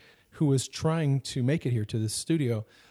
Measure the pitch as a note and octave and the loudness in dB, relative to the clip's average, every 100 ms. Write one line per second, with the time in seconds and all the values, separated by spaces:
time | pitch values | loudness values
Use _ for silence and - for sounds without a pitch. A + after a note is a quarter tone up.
0 | - - _ - D3+ C3+ - - D#3+ E3 | -20 -20 _ 0 2 2 0 -2 0 2
1 | C#3+ C3+ - C3+ B2 E3+ B2+ A#2 G#2+ A2+ | 2 0 -2 0 0 2 0 -2 -2 -2
2 | G#2+ - - D#3+ B2 A2 - - - | -2 -4 -2 0 0 -2 -6 -20 -20